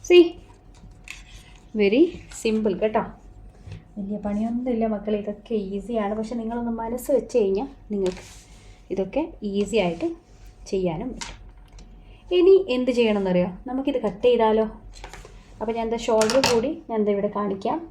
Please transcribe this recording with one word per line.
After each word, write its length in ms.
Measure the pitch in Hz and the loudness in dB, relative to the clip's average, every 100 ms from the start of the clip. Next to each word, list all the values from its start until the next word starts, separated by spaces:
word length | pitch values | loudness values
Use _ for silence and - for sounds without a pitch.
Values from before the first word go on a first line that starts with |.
| - | 8
See, 160 | 359 339 - - - - - - - - - - - - - - 220 | 8 8 2 -20 -20 -20 -20 -20 -20 -18 -18 -18 -20 -20 -20 -10 0
very 200 | 202 233 339 - - - | 4 4 2 0 -16 -6
simple 320 | 226 220 214 180 | -2 0 0 0
കേട്ടോ. 220 | 220 220 - - - - - - - - - 208 | 0 0 -4 -12 -20 -20 -20 -20 -18 -18 -16 -12
വലിയ 180 | 190 208 208 | -8 -6 -4
പണിയൊന്നുമില്ല 600 | 208 226 240 254 226 220 208 | -4 -2 -4 -2 -2 0 -2
മക്കളെ, 220 | 208 208 208 | -4 -4 -4
ഇതൊക്കെ 280 | 202 - 220 190 | -10 -6 -6 -4
ഈസിയാണ്. 400 | 196 196 233 202 214 | -8 -4 -4 -2 -4
പക്ഷെ 160 | 220 240 | -6 -6
നിങ്ങളൊന്ന് 340 | 226 240 233 226 | -6 -6 -6 -6
മനസ്സ് 280 | 226 247 - 262 | -6 -6 0 0
വെച്ച് 180 | 233 247 | 2 0
കഴിഞ്ഞാൽ 280 | 196 190 277 - - | 2 0 -4 -12 -8
നിങ്ങൾക്ക് 320 | 196 185 180 - - - - - - - | -4 -4 -6 -18 -20 -20 -20 -20 -20 -8
ഇതൊക്കെ 280 | 190 190 269 339 - 214 | -6 -4 -4 -6 -8 -6
ഈസി 260 | 196 202 220 | -2 0 0
ആയിട്ട് 220 | 175 165 339 - _ - - - - | 0 -2 -6 -8 _ -20 -20 -20 -6
ചെയ്യാനും 380 | 196 180 160 247 | -2 -2 -4 -8
പറ്റും. 260 | - - - - - - - - - - - - 359 | -10 -14 -14 -20 -20 -20 -20 -20 -20 -20 -20 0 4
ഇനി 160 | 359 381 - | 8 8 6
എന്ത് 160 | 254 254 240 | 0 0 2
ചെയ്യണമെന്നറിയോ? 500 | 226 208 190 180 180 180 254 | 4 2 2 2 0 -4 -8
നമുക്കിത് 300 | 254 277 254 | -4 -2 0
കട്ട് 180 | 214 185 247 | -2 0 2
ചെയ്താലോ? 400 | 240 220 220 220 - - - - - - - - - | 4 4 2 0 -6 -20 -18 -18 -18 -20 -20 -20 -10
അപ്പോൾ 120 | 214 226 | -6 -4
ഞാൻ 80 | 226 | -4
എന്താ 120 | 233 240 | -4 2
ഷോൾഡർ 320 | 220 220 254 262 | 2 4 4 4
കൂടി 200 | 233 254 320 - | 2 0 -6 -6
ഞാൻ 80 | 226 | -2
എന്താ 120 | 208 | 0
ഇവിടെ 160 | 202 202 202 | 0 -2 -2
കാണിക്കാം. 400 | 208 196 254 320 330 | -4 -4 -4 -6 -8